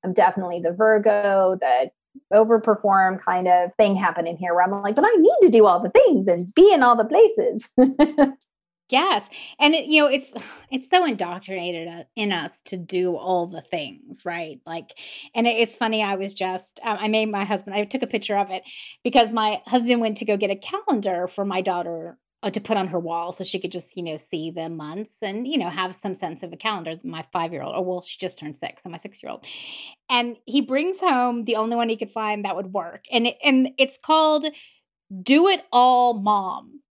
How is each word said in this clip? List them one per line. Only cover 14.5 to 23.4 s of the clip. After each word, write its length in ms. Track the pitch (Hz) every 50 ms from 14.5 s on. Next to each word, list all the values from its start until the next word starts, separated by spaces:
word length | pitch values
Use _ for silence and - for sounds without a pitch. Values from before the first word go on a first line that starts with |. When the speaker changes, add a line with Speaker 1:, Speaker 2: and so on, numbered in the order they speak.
| 147 131 _
Speaker 2:
Like, 240 | - 165 170 165 _ - - - - - - - - _
and 120 | 233 233
it, 100 | 240 226
it's 180 | 226 233 220 -
funny, 280 | - 240 226 220 214 214
I 140 | 196 196
was 180 | 190 196 196 196
just, 440 | - 190 185 185 185 - - _ - -
um, 140 | 226 214 -
I 80 | 214 214
made 220 | 220 220 220 220
my 160 | 208 202 196
husband, 280 | 196 214 196 202 208 190
I 120 | 208 208
took 160 | 202 - 262 262
a 40 |
picture 300 | - - 220 208 - 208
of 140 | 196 196 196
it 140 | 190 185 - - - - - - - _ _
because 300 | 247 - 277 233 214 226
my 300 | 226 214 214 214 - _
husband 360 | - 240 254 233 240 247 240 226
went 160 | 220 214 214
to 80 | 226
go 100 | 214 208
get 140 | 196 208 196
a 60 | 196
calendar 680 | 196 - - - 403 427 - 311 220 202 202 180 175 180
for 200 | 180 - - 196
my 160 | 202 185 185 185
daughter, 560 | 190 180 175 170 170 170 165 160 170 - _ _ _ _ _ -
uh, 80 | 202
to 100 | 190 220
put 160 | 202 - 220
on 120 | 202 185 185
her 120 | 156 175
wall 320 | 170 170 170 170 170 175 180
so 120 | -